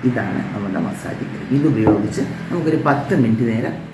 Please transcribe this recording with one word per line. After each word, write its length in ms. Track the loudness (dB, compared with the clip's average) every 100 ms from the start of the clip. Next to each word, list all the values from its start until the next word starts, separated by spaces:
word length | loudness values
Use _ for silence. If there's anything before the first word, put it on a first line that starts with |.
| 2
ഇതാണ് 320 | 0 -2 -4 -4
നമ്മുടെ 280 | -4 -4 -4 -4
മസാജിങ് 420 | -6 -8 -8 -8
ക്രീം. 160 | -8 0 2
ഇതുപയോഗിച്ച് 640 | 4 4 4 4 2 -2 -4 -6 -4
നമുക്കൊരു 320 | -2 0 2 2
പത്ത് 280 | 0 2 2
മിനിറ്റ് 240 | 4 4 2
നേരം 240 | 0 -2 -6 -12